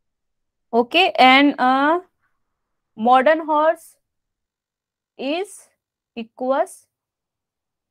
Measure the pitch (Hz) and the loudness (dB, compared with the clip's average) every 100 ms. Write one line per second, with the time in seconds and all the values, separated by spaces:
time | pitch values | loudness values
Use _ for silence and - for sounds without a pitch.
0 | _ _ _ _ _ _ _ 226 240 330 | _ _ _ _ _ _ _ -4 0 0
1 | 381 - 254 269 285 - 254 262 285 349 | 0 2 4 4 2 0 -2 0 0 -2
2 | 370 _ _ _ _ _ _ _ _ - | -6 _ _ _ _ _ _ _ _ -6
3 | 226 254 262 320 311 302 311 330 - _ | 0 2 2 -2 -2 -2 0 -2 -10 _
4 | _ _ _ _ _ _ _ _ _ _ | _ _ _ _ _ _ _ _ _ _
5 | _ - 262 330 403 - _ _ _ _ | _ -12 -8 -8 -10 -16 _ _ _ _
6 | _ - 226 - 254 277 381 - _ _ | _ -18 -18 -10 -4 -4 -6 -12 _ _
7 | _ _ _ _ _ _ _ _ _ | _ _ _ _ _ _ _ _ _